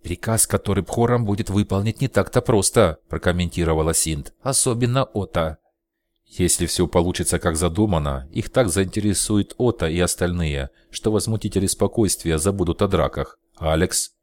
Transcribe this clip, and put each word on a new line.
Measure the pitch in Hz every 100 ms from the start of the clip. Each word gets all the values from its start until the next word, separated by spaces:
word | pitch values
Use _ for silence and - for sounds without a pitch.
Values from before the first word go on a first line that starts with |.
"Приказ, | - 87 - 113 -
который | 101 - 98
пхорам | 85 - 117 123
будет | 107 101 110
выполнить, | 98 101 98 107 -
не | 135
так-то | - 95 123
просто", | - 107 95 123 92 78 _
прокомментировала | 78 90 87 87 87 82 78 80
Синт. | 80 80 76 - _
"Особенно | 131 135 131 117 120 131
Ота". | - 104 95 85 80 76 _ _ _ _ _ _
"Если | _ - 87 -
всё | 85 - 87
получится | 90 87 - 82 85
как | 90
задумано, | 78 87 85 107 85 73 67 69
их | - -
так | 131 113
заинтересует | 95 95 - 104 95 - 104 98 -
Ота | 123 - 80
и | 85
остальные, | 87 - 87 87 80 69 67 _ _
что | - 110
возмутители | 107 113 110 104 95 95
спокойствия | - 101 - 98 - 85 80
забудут | 92 98 85 82
о | 101
драках. | 95 69 - 71 - _ -
Алекс?" | 80 80 90 - - _